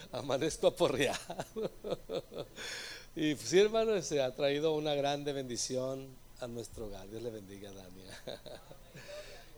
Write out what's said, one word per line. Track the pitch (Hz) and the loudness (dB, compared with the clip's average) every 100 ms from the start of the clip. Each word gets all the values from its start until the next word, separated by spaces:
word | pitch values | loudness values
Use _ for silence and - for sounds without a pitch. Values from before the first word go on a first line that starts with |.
| - | -8
amanezco | 123 135 131 156 - 180 | -4 2 2 2 4 4
aporreado. | - 160 127 135 - - - - | 6 6 6 4 2 -4 -6 -6
<laughs> | 220 208 - 208 190 - 185 - - - - - - - - - 165 | -4 -4 -4 -4 -4 -2 -6 -4 -8 -8 -8 -8 -6 -8 -10 -8 0
Y | 156 | 2
pues, | 143 - | 2 4
sí, | 180 | 8
hermano, | 214 220 226 202 | 8 6 4 2
se | - 147 | 2 2
ha | 127 | 2
traído | - 139 143 160 | 4 2 4 4
una | 151 151 | 4 2
grande | 143 139 143 147 | 2 2 2 0
bendición | 139 131 117 - 127 131 135 135 127 - - | -2 -2 -2 0 0 0 -2 -8 -14 -16 -10
a | 123 | -6
nuestro | 120 110 123 107 | -6 -8 -8 -8
hogar. | 98 98 | -8 -8
Dios | 113 | -6
le | 120 | -6
bendiga, | 110 95 98 101 | -6 -10 -12 -12
Dania. | 98 92 92 92 - - | -12 -14 -14 -14 -12 -10
<laughs> | 127 - 123 - 120 - - - - - - - | -10 -12 -14 -14 -18 -18 -16 -14 -12 -12 -14 -16